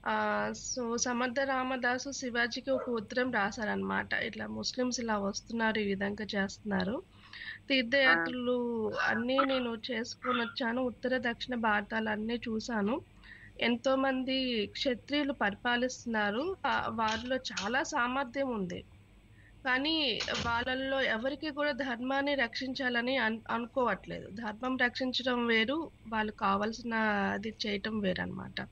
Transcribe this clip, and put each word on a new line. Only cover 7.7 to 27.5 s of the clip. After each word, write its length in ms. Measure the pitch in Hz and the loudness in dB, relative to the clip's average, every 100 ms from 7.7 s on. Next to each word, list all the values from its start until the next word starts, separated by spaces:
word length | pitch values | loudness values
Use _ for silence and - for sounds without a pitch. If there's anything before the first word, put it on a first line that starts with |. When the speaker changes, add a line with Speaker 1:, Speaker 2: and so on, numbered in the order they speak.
| 269 233 277 269 165 165 254 247 247 240 233 214 214 | 2 4 6 6 6 2 -2 0 2 2 0 0 0
Speaker 2:
ఆ. 100 | - | 0
Speaker 1:
అన్నీ 320 | 226 240 269 | 2 2 4
నేను 380 | 269 262 240 226 226 | 4 2 0 -4 -4
చేసుకొని 500 | 233 247 - 254 247 | -4 -4 -6 0 0
వచ్చాను. 420 | 226 - 240 240 | 0 -2 -2 0
ఉత్తర 360 | 254 214 247 254 | -2 -2 -2 0
దక్షిణ 360 | 247 226 - | 0 -4 -4
భారతాలు 540 | 247 220 208 202 220 220 | 0 2 2 0 -2 -2
అన్నీ 260 | 214 214 | -2 -2
చూశాను. 680 | 240 233 220 220 226 202 285 - - - - - - | -4 -2 -4 -2 0 2 0 -4 -20 -20 -20 -20 -2
ఎంతోమంది 1040 | 233 240 269 269 269 262 254 262 262 233 202 | 0 2 4 4 4 0 0 0 0 0 -2
క్షత్రియులు 680 | - 277 240 - 285 285 | -2 0 -2 0 0 0
పరిపాలిస్తున్నారు. 1200 | 277 208 196 247 240 247 - 240 220 208 208 330 381 269 | 0 0 0 0 2 0 -2 -4 0 2 0 -2 -2 0
ఆ, 200 | 226 - | 0 0
వారిలో 480 | 226 220 220 247 262 | 0 0 0 -2 -2
చాలా 460 | 262 190 190 254 | -2 -4 -2 0
సామర్థ్యం 680 | 302 294 240 254 277 277 277 | 0 0 0 0 -2 -2 -2
ఉంది. 340 | 226 180 180 - - - - - - - - 269 | 0 -4 -6 -12 -20 -20 -20 -20 -20 -20 -8 0
కానీ 540 | 254 285 320 277 208 - 226 233 | 0 2 2 2 0 -2 -2 0
వాళ్ళల్లో 540 | 233 247 254 269 269 | 0 0 -2 0 0
ఎవరికి 500 | 247 220 254 285 311 | 2 0 -2 -2 -4
కూడా 220 | 285 294 | 0 0
ధర్మాన్ని 640 | 247 269 233 254 277 277 | 0 -2 -2 0 0 2
రక్షించాలని 840 | 277 233 - 262 247 254 240 240 262 | 2 0 -2 -6 -2 0 0 2 2
అన్-, 240 | 220 226 - | 2 -2 -2
అనుకోవట్లేదు. 800 | 226 240 - 240 190 170 170 - | -4 -2 0 2 0 -4 -8 -8
ధర్మం 460 | 190 214 214 254 262 | -8 -8 -4 -2 2
రక్షించడం 720 | 247 240 262 240 254 247 233 | 2 2 -2 0 0 2 4
వేరు, 440 | 226 220 294 302 - 220 | 4 4 0 -4 -10 -6
వాళ్ళు 240 | 220 214 | -2 -2
కావాల్సిన 640 | 214 202 196 214 226 233 226 220 208 196 | 0 2 2 0 -4 -2 2 2 2 2
అది 200 | 202 214 | 0 -4